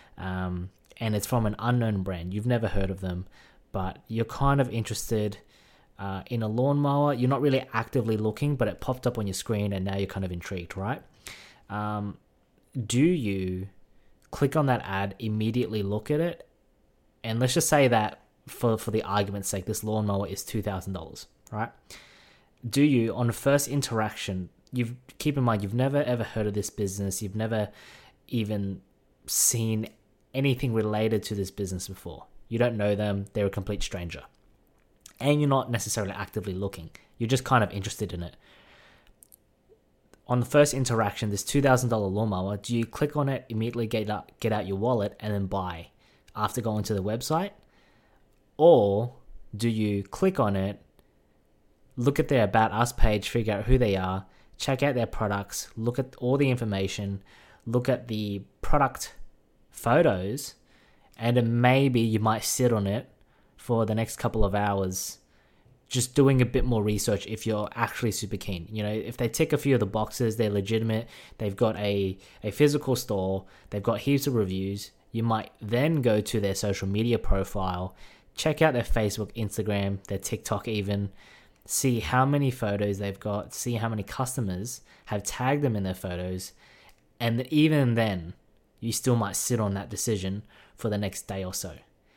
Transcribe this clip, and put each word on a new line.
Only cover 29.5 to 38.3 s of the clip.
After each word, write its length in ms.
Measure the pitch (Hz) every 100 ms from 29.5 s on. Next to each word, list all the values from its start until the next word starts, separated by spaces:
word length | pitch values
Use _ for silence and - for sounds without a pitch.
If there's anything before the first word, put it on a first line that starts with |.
| 120 113 110 110 - _ _ _
anything 400 | 135 139 127 135
related 520 | 113 107 107 110 110
to 100 | -
this 160 | 104 95
business 380 | - 95 92 -
before. 380 | 95 - - - - -
You 100 | 113
don't 180 | 120 113
know 180 | 104
them. 320 | 101 104 98 98
They're 140 | - 101
a 40 |
complete 320 | 101 95 101
stranger. 400 | - 92 85 - - _ _ _ _ _ _ _ - _
And 220 | 135 147
you're 80 | 147
not 240 | 135 -
necessarily 400 | 120 - 117 98
actively 420 | - 104 - 98
looking. 360 | 92 98 - 80 - _ _
You're 100 | 117
just 160 | 127
kind 200 | - 127
of 80 | 101
interested 400 | 101 98 - 98
in 100 | 87
it. 140 | 87